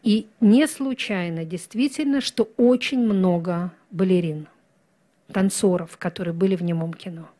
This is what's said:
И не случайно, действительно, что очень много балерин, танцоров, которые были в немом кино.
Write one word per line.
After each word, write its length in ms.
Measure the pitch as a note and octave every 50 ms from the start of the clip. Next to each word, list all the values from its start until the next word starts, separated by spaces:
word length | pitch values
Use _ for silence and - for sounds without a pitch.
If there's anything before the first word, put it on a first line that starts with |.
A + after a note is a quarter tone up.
И 260 | _ A3 G#3 A3 G#3+ - _ _
не 260 | A#3 G3+ G#3+ C4 D#4
случайно, 760 | D4+ - - C4+ C4+ B3+ - - - G#3 F#3 F3 E3+ E3 E3 E3
действительно, 760 | D#3+ F3+ E3+ - - - G#3+ C4 C#4+ - - D4+ C#4+ C#4 C#4
что 280 | - - - - A3 - _
очень 420 | - A#3+ B3 B3+ B3 - - C#4 B3+ A#3+
много 680 | A3 G3+ F#3+ F#3 F#3 F3 E3+ E3 F#3 F3 E3+ F3 F3+ - _ _ _
балерин, 560 | G#3 E3 F#3+ F#3 F#3 F3+ F3 D#3+ D3+ D3+ D3+ - _ _ _ _ _ _ _ _ _ _ _ _ _ _ _ -
танцоров, 680 | - G3 F#3+ G3 - - - G3 F3+ F3 E3+ E3 -
которые 360 | _ - F3+ E3+ - F#3+ F3 E3
были 220 | E3+ F#3+ G3 F#3+
в 60 | E3+ F3
немом 300 | F3 E3+ E3 E3 E3+ D#3+
кино. 360 | - - F#3+ E3+ E3 E3 - _